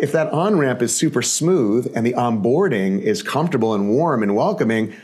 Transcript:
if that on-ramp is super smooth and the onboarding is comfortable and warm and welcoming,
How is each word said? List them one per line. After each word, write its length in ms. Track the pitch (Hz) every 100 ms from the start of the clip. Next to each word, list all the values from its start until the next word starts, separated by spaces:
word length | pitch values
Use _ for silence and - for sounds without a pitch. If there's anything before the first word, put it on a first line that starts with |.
if 100 | -
that 180 | 160 156
on-ramp 480 | 147 196 196 139 -
is 120 | 120
super 280 | - 160 -
smooth 680 | - - 165 185 107 110 123 117
and 100 | 117
the 80 |
onboarding 880 | 123 120 113 104 139 196 110 95 98
is 220 | 107 101
comfortable 500 | - 135 170 139 113
and 160 | 107 101
warm 320 | 117 170 127
and 140 | 104 104
welcoming, 560 | 160 190 120 113 110 -